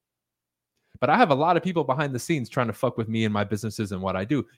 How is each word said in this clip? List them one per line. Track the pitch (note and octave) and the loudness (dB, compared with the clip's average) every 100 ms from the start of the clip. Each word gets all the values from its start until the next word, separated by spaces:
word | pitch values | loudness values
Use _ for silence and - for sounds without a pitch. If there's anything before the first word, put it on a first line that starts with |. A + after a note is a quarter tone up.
| _ _ _ _ _ _ _ _ _ - | _ _ _ _ _ _ _ _ _ -4
But | B2+ | 2
I | G3 | 4
have | G#3+ | 4
a | |
lot | C3+ E3 E3+ | 4 4 2
of | |
people | F3+ E3+ | 2 -2
behind | C3+ C3 C#3+ | 0 0 0
the | B2 | -4
scenes | - D#3+ A2+ | -2 -2 -2
trying | C#3 A#2 | -2 -2
to | |
fuck | - B2 A#2+ | 0 -2 -2
with | G#2+ | -4
me | A2+ | 0
and | A2 | 0
my | G#2 | 0
businesses | G2+ G#2 A2 - G2+ | -2 -2 -6 -6 -6
and | F#2 | -4
what | F#2+ | -2
I | F#2 | -2
do. | G#2 C#3+ - | -2 -2 -4